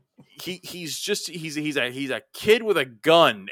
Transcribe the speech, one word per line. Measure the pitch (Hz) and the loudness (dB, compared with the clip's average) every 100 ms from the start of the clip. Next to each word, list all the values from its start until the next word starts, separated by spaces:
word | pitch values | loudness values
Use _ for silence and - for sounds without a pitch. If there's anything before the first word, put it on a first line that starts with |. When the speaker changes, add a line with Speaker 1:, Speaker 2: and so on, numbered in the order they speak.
Speaker 1:
<laughs> | _ _ _ - | _ _ _ -14
Speaker 2:
he, | 170 180 | -12 -10
he's | - 180 160 131 | -12 -12 -10 -8
just, | - 208 - | -4 -4 -6
he's, | 170 160 147 | -10 -8 -6
he's | 151 135 | -4 -2
a, | 123 | -4
he's | 131 135 | -4 -6
a | 117 - | -6 -8
kid | - 139 233 | -6 2 4
with | 220 170 | 4 0
a | 131 | -2
gun, | 113 151 165 151 107 95 | -2 4 6 6 2 -6